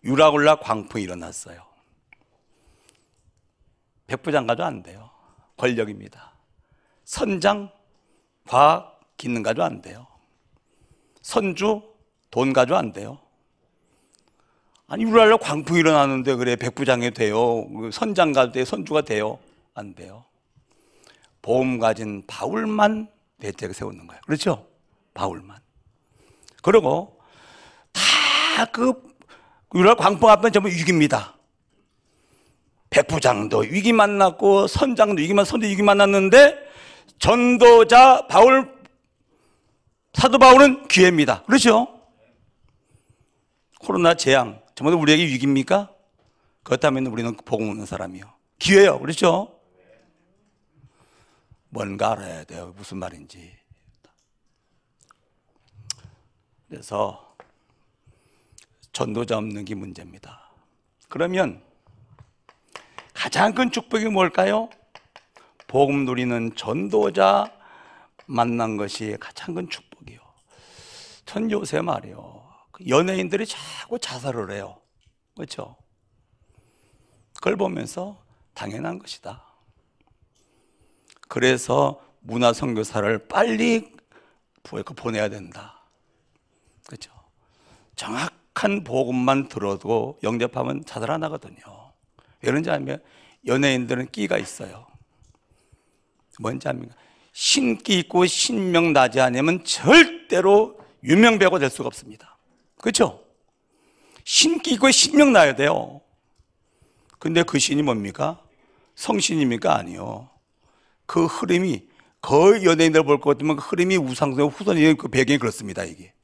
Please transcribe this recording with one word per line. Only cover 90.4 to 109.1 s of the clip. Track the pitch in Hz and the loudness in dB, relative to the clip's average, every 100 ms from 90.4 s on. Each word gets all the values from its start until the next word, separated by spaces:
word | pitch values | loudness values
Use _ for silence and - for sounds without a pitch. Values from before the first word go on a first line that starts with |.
| 120 127 127 139 160 | -8 -8 -8 -10 -12
자살 | - 113 | -12 -8
안 | 160 | -8
하거든요. | 156 156 - - - - _ _ _ _ _ _ | -8 -12 -18 -20 -20 -20 _ _ _ _ _ _
왜 | 123 | -4
그런지 | 135 165 | -4 -4
알면 | 151 135 139 _ _ _ _ - | -6 -8 -12 _ _ _ _ -4
연예인들은 | 127 139 127 120 127 127 | -2 0 -2 -4 -8 -8
끼가 | - 196 - | -8 -4 -4
있어요. | - - 95 98 120 _ _ _ _ _ _ _ _ _ _ _ _ _ _ - | -6 -16 -18 -20 -20 _ _ _ _ _ _ _ _ _ _ _ _ _ _ -12
뭔지 | 113 131 139 | -10 -8 -8
압니까? | 127 120 _ _ _ _ | -10 -14 _ _ _ _
신기 | - - 285 254 - - 190 | -8 -2 -2 -2 -4 -2 -2
있고 | - 196 180 | 0 0 0
신명 | - - 233 185 170 170 | 0 -4 -4 -2 0 2
나지 | 143 127 120 | 2 2 2
않으면 | 127 123 151 175 | 0 0 -2 -2
절대로 | - - 160 320 339 - - 180 185 208 233 - - _ | -6 -4 4 6 6 0 -4 0 4 4 2 -8 -20 _
유명 | 120 170 233 214 | 0 4 6 4
배우가 | 185 180 | 2 2
될 | 135 | -2
수가 | - 127 | -4 -10
없습니다. | - - 110 - _ _ _ _ _ - | -10 -20 -20 -20 _ _ _ _ _ -6
그렇죠? | 214 190 - _ _ _ _ _ _ _ _ _ _ | 0 -2 -2 _ _ _ _ _ _ _ _ _ _
신기 | - - 320 330 349 | -4 0 0 0 -4
있고 | 247 269 | 2 2
신명 | - - 294 294 | 4 2 4 6
나야 | 214 151 131 | 6 4 4
돼요. | 143 - - 143 _ _ _ _ _ _ _ _ _ _ _ _ | 0 0 -6 -16 _ _ _ _ _ _ _ _ _ _ _ _
근데 | 160 165 | -2 0
그 | 165 143 | 0 0
신이 | - 147 | -2 -2
뭡니까? | 147 113 101 - 147 170 _ _ _ _ _ - | -2 -4 -6 -6 -6 -6 _ _ _ _ _ -14
성신입니까? | - | -4